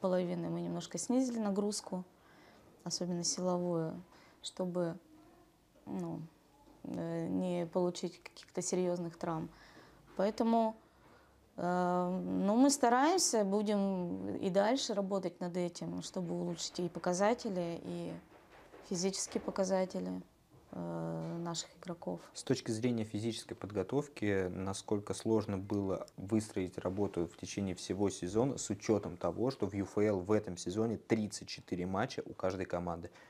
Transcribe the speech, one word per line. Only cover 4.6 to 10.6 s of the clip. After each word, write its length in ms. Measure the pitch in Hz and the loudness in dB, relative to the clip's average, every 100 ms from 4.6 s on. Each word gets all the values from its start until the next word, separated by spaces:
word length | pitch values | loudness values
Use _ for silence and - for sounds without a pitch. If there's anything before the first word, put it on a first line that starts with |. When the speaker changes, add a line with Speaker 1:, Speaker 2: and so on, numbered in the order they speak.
| 185 175 170 180 - - - - - _ _ _ - | -2 0 -2 -4 -12 -20 -20 -20 -20 _ _ _ -8
Speaker 1:
ну, 360 | 190 165 165 160 - _ - - - | -6 -6 -8 -10 -16 _ -20 -20 -16
э, 440 | - 180 165 165 165 | -10 -6 -4 -2 -2
не 400 | 185 185 175 170 | 0 0 0 0
получить 540 | 185 180 180 180 - | 0 0 0 -6 -8
каких-то 380 | - - - - | -18 -20 -10 -6
серьезных 520 | 180 180 180 175 170 - | 0 2 2 0 -4 -6
травм. 320 | 170 160 - - - - - - - - | -4 -4 -4 -10 -20 -20 -20 -20 -8 0
Поэтому, 580 | 196 214 226 226 | 2 4 4 6